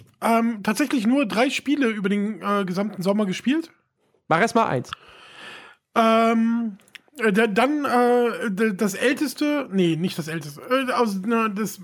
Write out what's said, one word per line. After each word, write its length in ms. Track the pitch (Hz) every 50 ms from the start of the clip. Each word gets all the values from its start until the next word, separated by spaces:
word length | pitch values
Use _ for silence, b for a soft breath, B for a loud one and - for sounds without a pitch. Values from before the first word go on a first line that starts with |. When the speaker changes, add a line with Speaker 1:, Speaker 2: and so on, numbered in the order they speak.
| - _ _ -
Speaker 1:
ähm, 400 | - 214 233 226 233 233 233 208 190
tatsächlich 420 | 220 214 - 302 - - 262 196
nur 200 | 220 254 285 285
drei 240 | 202 175 202 254 277
Spiele 380 | 262 - - 262 294 294 277 226
über 200 | 220 214 190 196
den, 340 | 202 208 202 214 220 -
äh, 220 | - 202 202 202 196
gesamten 380 | 175 185 190 202 220 202 -
Sommer 240 | 170 190 202 214 214
gespielt. 460 | 190 180 - - 233 277 330 330 - _ _ _ _ _ _ _ _ _ _ _ -
Speaker 2:
Mach 100 | 156 165
erst 160 | 208 226 -
mal 120 | 233 226 -
eins. 220 | 156 123 - - B B B B B B B B B B B B B B B B B B B _ -
Speaker 1:
Ähm, 840 | 226 226 226 226 226 226 226 233 226 226 226 233 233 233 220 190 - _ _ - - _ _ - -
äh, 140 | 220 220
da-, 160 | 190 208 226 226
dann, 380 | 196 226 240 269 302 302 285
äh, 640 | 254 226 240 247 240 247 247 240 233 202 170 185 233
d-, 220 | 196 180 226 220 202
das 200 | 175 220 202 -
älteste, 760 | - - 247 294 - 311 269 - - 302 294 294 294 262 202
nee, 240 | 185 190 180 170 160
nicht 220 | 156 170 190 - -
das 100 | 156 160
älteste, 340 | 156 165 147 147 147 156
äh, 300 | - - 254 269 269 254 214
aus, 240 | 226 240 220 196 190 185
na, 240 | 226 233 226 226 220
das 300 | 202 202 220 - - -